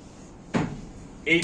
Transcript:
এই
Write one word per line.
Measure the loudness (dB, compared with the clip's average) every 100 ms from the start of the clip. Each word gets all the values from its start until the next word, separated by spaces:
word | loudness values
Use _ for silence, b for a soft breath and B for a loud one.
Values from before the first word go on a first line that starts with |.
| -16 -16 -16 -16 -2 0 2 -2 -10 -12 -14 -4 6
এই | 8